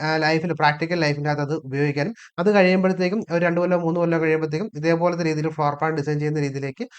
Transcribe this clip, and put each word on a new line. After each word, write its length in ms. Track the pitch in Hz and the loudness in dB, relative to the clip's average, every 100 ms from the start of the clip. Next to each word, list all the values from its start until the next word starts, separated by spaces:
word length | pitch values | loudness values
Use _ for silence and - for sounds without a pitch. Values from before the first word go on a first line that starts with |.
ആ, 100 | 156 160 | -2 0
ലൈഫിൽ 360 | 156 160 170 | 2 0 0
പ്രാക്ടിക്കൽ 480 | 156 151 151 165 175 | 0 0 2 -2 0
ലൈഫിൻ്റെ 300 | 147 147 147 | 0 0 -2
അകത്ത് 160 | 147 143 | -2 -2
അത് 80 | 156 | -4
ഉപയോഗിക്കാനും 500 | 131 135 147 143 175 226 - - | -4 -2 0 0 -4 -6 -10 -2
അത് 100 | 190 | 2
കഴിയുമ്പോഴത്തേക്കും 640 | 202 185 190 190 180 180 226 - | 4 6 4 2 2 0 -2 -2
ഒരു 120 | 165 | 0
രണ്ട് 160 | 175 170 | 0 2
കൊല്ലോ 180 | 175 175 | 2 0
മൂന്ന് 220 | 165 175 | 0 0
കൊല്ലോ 180 | 170 165 | 2 2
കഴിയുമ്പോഴത്തേക്കും 520 | 160 160 156 151 220 147 | 2 0 0 -4 -6 -4
ഇതേപോലത്തെ 480 | 165 165 175 175 | 0 2 2 0
രീതിയിൽ 240 | 160 151 156 | -2 0 -2
ഫ്ലോർ 240 | 156 147 | 0 -2
പ്ലാൻ 200 | 143 160 156 | 0 -2 -2
ഡിസൈൻ 220 | 151 147 | -2 -2
ചെയ്യുന്ന 220 | 151 151 | -2 -2
രീതിയിലേക്ക് 460 | 139 135 139 131 247 | -2 -4 -8 -8 -12